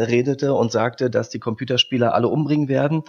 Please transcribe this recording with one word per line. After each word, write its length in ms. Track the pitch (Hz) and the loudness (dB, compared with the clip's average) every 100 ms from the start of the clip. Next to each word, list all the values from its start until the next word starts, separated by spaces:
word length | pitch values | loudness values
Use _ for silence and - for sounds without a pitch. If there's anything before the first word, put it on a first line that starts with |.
redete 500 | 113 120 131 135 139 | 2 2 2 0 0
und 160 | 135 117 | 0 0
sagte, 400 | 113 120 120 127 | 0 -2 -2 -2
dass 180 | 110 113 | -2 -4
die 120 | 113 | -6
Computerspieler 720 | 120 110 123 123 - 127 117 | -6 -6 -4 -2 0 0 2
alle 140 | 98 117 | 2 2
umbringen 400 | 143 147 151 139 | 0 0 0 0
werden 340 | 131 143 160 | 0 0 -2